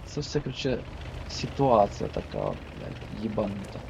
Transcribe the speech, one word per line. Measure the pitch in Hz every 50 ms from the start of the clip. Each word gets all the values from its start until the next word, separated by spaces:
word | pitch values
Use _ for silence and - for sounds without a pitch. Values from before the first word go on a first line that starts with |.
| -
Це | - - 147
все, | 143 - - 151
короче, | - 139 127 - - 135 123 - - - - - - - - - - -
ситуація | - - - 113 - - 139 135 117 107 101 104 - - - -
така, | - - - - - 50
блядь, | 50 50 - - - - - - - 143 - - - - - 104
їбанута. | 107 110 104 117 107 98 98 101 95 - - - -